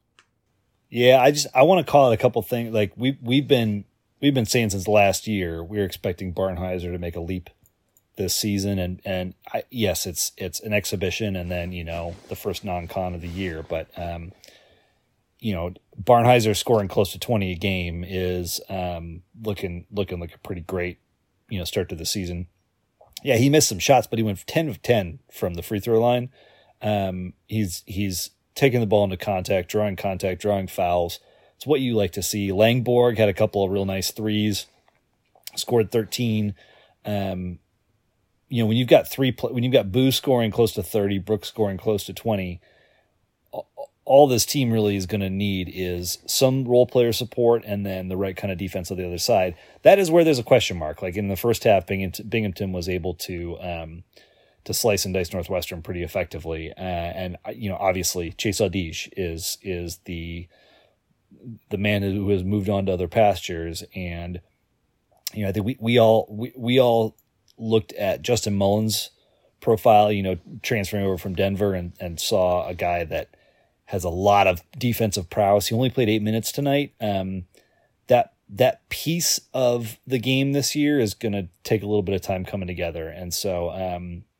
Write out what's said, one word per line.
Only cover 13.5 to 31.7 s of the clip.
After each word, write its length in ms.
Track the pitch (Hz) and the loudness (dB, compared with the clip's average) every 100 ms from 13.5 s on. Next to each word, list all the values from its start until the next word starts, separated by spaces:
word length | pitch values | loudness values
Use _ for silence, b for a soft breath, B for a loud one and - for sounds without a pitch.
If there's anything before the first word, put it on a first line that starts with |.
| 80 78 | -6 -6
But, 220 | 82 80 - | -8 -8 -10
um, 360 | 87 85 85 - b b b b b b b _ _ _ | -10 -10 -12 -18 b b b b b b b _ _ _
you 140 | 110 | -6
know, 200 | 92 87 90 _ - | -4 -6 -10 _ -6
Barnhizer 540 | 101 117 117 123 110 98 | 4 6 8 6 4 0
scoring 320 | - 113 95 | 2 2 2
close 240 | - 98 | 0 -2
to 80 | 90 | -2
twenty 320 | - 110 95 | -4 -2 -2
a 40 | 87 | -2
game 480 | 98 92 85 85 87 | -2 -2 -4 -6 -6
is, 540 | 92 90 90 87 - - | -4 -2 -4 -4 -8 -8
um, 540 | 95 90 85 85 82 - - | -6 -6 -6 -10 -14 -18 -12
looking, 420 | 107 98 95 87 - | -8 -6 -6 -8 -8
looking 280 | 104 95 87 | -6 -4 -6
like 140 | 85 | -10
a 60 | - | -14
pretty 220 | - 90 | -12 -10
great, 360 | 82 95 90 87 _ _ _ _ - | -6 -6 -6 -8 _ _ _ _ -10
you 100 | 98 | -8
know, 60 | 85 | -4
start 240 | 107 90 | -4 -4
to 60 | 87 | -6
the 100 | - | -6
season. 420 | 107 87 87 87 _ _ _ _ _ _ - | -4 -4 -6 -10 _ _ _ _ _ _ -8
Yeah, 160 | 143 117 | 0 4
he 120 | 135 | 6
missed 200 | 151 147 | 6 4
some 100 | 95 | 0
shots, 280 | - 131 - | 4 4 4
but 100 | 113 | -2
he 60 | |
went 220 | 110 95 - | -2 -4 -4
ten 220 | 160 160 | -2 -2
of 120 | 104 | -4
ten 380 | - 117 90 73 _ | 0 0 0 -8 _
from 240 | - 95 85 | -8 -6 -6
the 60 | |
free 180 | - 107 | -6 -4
throw 200 | 107 113 | 2 2
line. 300 | 120 120 123 b b b b b | 4 2 -4 b b b b b
Um, 520 | 110 104 95 90 90 - - | -2 -2 -2 -4 -8 -12 -6
he's, 360 | 110 101 82 - | -4 -4 -6 -10
he's 460 | 95 101 87 - _ _ - | -4 -4 -4 -8 _ _ 0
taking 240 | 139 123 | 2 2
the 60 | 110 | 2
ball 160 | 104 | 2
into 140 | 101 92 | 2 -2
contact, 520 | - 95 87 95 90 | -4 -4 0 -2 0
drawing 280 | 107 104 90 | -2 -2 -2
contact, 440 | 101 92 98 92 | -6 -4 -4 -2
drawing 260 | 104 101 92 | -2 -2 -2
fouls. 520 | - 87 87 85 - b b b b | -2 0 0 0 -6 b b b b
It's 100 | |
what 140 | 135 | -2